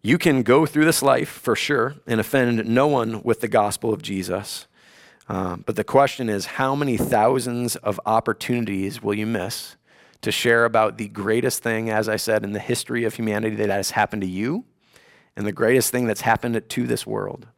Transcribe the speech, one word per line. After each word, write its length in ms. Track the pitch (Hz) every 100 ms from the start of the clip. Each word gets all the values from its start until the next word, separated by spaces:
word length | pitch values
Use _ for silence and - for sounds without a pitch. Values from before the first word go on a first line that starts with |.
You 160 | 101 160
can 240 | 175 135
go 240 | 113 135 156
through 180 | 151
this 180 | 160 156
life, 260 | 139 127 139
for 280 | - - 110
sure, 380 | - 139 123 147 -
and 140 | 113
offend 460 | - 139 123 113 110
no 200 | 117 147
one 360 | 135 113 110
with 180 | - 110
the 80 | 110
gospel 460 | 113 104 - 117
of 80 | 98
Jesus. 640 | - 95 92 92 101 - - _ _ - - _ -
Um, 340 | 98 92 87
but 120 | - 104
the 80 |
question 440 | 104 135 139 - 117
is, 180 | 101 -
how 280 | - 135
many 220 | 143 143 113
thousands 800 | - 113 113 131 120 120 120 -
of 240 | 104 95
opportunities 960 | - 110 - 110 - 120 107 98 98 -
will 140 | 110
you 120 | 104 107
miss 500 | 113 95 - - - _ _ _ _
to 100 | 110
share 320 | - 131 117
about 340 | 117 113 107 110
the 80 | 104
greatest 560 | 101 101 113 127 -
thing, 260 | 117 110 113
as 200 | 107 110
I 80 | 107
said, 260 | - 107
in 80 | 107
the 80 | 104
history 460 | - 120 - 120
of 100 | 110
humanity 400 | - 110 104 110
that 160 | 107 104
has 220 | 98 95
happened 300 | - 101 107
to 60 | 92
you, 360 | 92 113 185 - _ _ _ _ _ _ -
and 100 | 101
the 60 |
greatest 400 | 92 113 127 -
thing 140 | 123 120
that's 160 | 104
happened 380 | 117 110 123 113 -
to 180 | - 120
this 180 | 110 107
world? 400 | 107 98 104 -